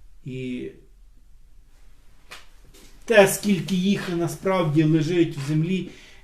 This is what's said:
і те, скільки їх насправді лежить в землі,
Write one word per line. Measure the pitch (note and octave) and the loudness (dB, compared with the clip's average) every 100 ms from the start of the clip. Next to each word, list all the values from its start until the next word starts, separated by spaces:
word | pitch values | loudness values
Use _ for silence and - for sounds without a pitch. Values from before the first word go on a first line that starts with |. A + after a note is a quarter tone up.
| - - | -20 -18
і | - C3 B2+ B2 C3+ - - - - - - - - - - - - - - - - - - - - - - - | -14 -12 -10 -10 -12 -16 -20 -20 -20 -20 -20 -20 -20 -20 -20 -20 -20 -20 -20 -20 -20 -20 -20 -20 -20 -20 -20 -14
те, | - A3 F#3+ | 2 6 6
скільки | - G#3 F#3 D3 | 4 0 0 0
їх | F#3 F#3+ F#3+ - E3+ | -2 0 -2 -2 -4
насправді | D#3+ - F#3+ F#3+ D#3 D3+ | -4 -4 -2 0 0 2
лежить | D#3 D#3+ D3 F3 D#3+ - | 4 2 2 2 0 -2
в | C3+ | -4
землі, | D#3 E3+ F#3+ - - - - | -2 0 -2 -6 -14 -20 -18